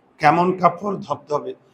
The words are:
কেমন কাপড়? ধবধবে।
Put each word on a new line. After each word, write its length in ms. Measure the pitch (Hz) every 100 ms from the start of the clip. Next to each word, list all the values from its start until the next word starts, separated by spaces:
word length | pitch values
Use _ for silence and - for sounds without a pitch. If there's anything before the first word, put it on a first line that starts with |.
| _ -
কেমন 400 | 151 165 180 180
কাপড়? 380 | 175 - 202 190
ধবধবে। 580 | - 143 - 147 127 127 _